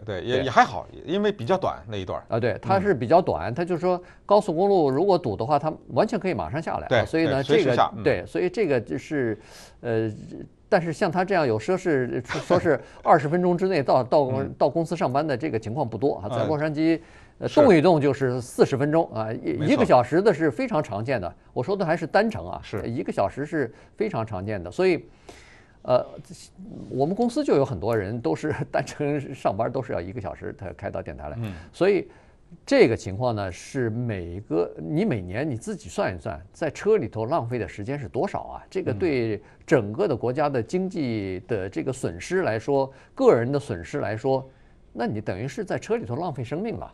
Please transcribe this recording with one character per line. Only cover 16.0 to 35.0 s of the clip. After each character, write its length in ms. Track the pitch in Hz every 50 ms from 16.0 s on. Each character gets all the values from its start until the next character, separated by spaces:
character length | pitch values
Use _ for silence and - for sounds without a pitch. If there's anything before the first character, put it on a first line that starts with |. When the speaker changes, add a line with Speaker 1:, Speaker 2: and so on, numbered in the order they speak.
| 113 147 -
Speaker 2:
啊， 120 | - 90
在 180 | 104 - 117 110
洛 140 | 104 156 143
杉 160 | 151 160 147
矶， 220 | 147 160 160 165
Speaker 1:
嗯。 40 | 156 - - - - - - _
Speaker 2:
呃， 100 | - - 123
Speaker 1:
是。 120 | - 302
Speaker 2:
动 140 | 294 254 185
一 60 | 156
动 180 | 139 185 175 151
就 140 | 135 147 127
是 260 | 120 135 127 123 127
四 260 | 120 - - - 214
十 120 | - 143
分 120 | 120 139 151 151
钟 160 | 165 170 - -
啊， 160 | 113 110 110
一， 220 | 117 - - 170 147
Speaker 1:
没 120 | - 147
错。 80 | 160 277
Speaker 2:
一 20 |
个 80 | - 226
小 180 | - 143 123
时 200 | 120 - 143 170
的 120 | 202 226 170
是 160 | 135 165 151
非 160 | - - 175
常 160 | 247 - 151
常 220 | 147 - 107 101 110
见 160 | 127 135 110
的。 140 | 90 85 - - _ -
我 100 | _ 127
说 140 | 123 165 202
的 100 | 190 196
还 100 | 156 165
是 120 | 175 170
单 220 | 139 - 185 214 233
程 200 | - 90 85 90
啊， 120 | - - -
Speaker 1:
是。 180 | - - 101 -
Speaker 2:
一 160 | - 117 139 -
个 80 | -
小 160 | 202 - 101
时 180 | 95 - - 143
是 280 | 151 165 156 131 110 - - - - _
非 100 | - 214
常 180 | 214 175 120 110
常 200 | 113 117 92 95
见 160 | 104 110 98
的。 100 | 82 87
所 160 | - - 185
以， 180 | 190 175 131 - - - - - - - - - - - - - _ - _
呃， 240 | - - 127 123 - 135 - - 147 - 170 - - - _ - 190 - - - 95 -
我 160 | - 127 139
们 80 | 160 196
公 160 | 202 240 233
司 140 | - 302 285
就 140 | 302 226
有 80 | 147 135
很 120 | - 131
多 180 | 85 85 110 117
人 220 | 110 95 95 117 120
都 120 | 120 160 160
是 220 | 147 - 156 131 110 -
<laughs> 80 | -
单 140 | - 139 131
程 500 | - - - 147 143 147 147 135 135 139
上 200 | - - 208 -
班 140 | 98 233 -
都 140 | 113 139 127
是 80 | -
要 80 | 123 90
一 140 | 85 92 98
个 80 | 123
小 120 | - 156 -
时 220 | - - 95 -
才 140 | - 98 90 -
开 160 | - 101 98
到 120 | 90 92
电 160 | 90 - 73
台 100 | 67 73
来。 80 | 76 76 117
Speaker 1:
嗯。 100 | 117 107 90 82 87 - -
Speaker 2:
所 160 | - 165 196
以 180 | - - - - - - _ _ _ _ _ _ - - _
这 220 | - 269 269 202
个 80 | 131 110
情 220 | 95 - 104 95
况 180 | 98 127 123 113
呢， 160 | 104 101 95
是 380 | 90 - - - - 139 123 113
每 500 | 107 117 123 117 107 95 85 85 87 98
个， 320 | 107 - 147 170 175 - -
你 260 | - 156 160 151 156